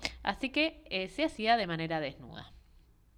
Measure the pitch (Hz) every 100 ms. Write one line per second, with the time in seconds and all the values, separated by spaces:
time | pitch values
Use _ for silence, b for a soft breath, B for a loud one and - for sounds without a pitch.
0 | B B - 196 262 294 320 - - 190
1 | 185 - 302 - 220 233 185 160 165 160
2 | 143 - 123 110 - - - - - -
3 | _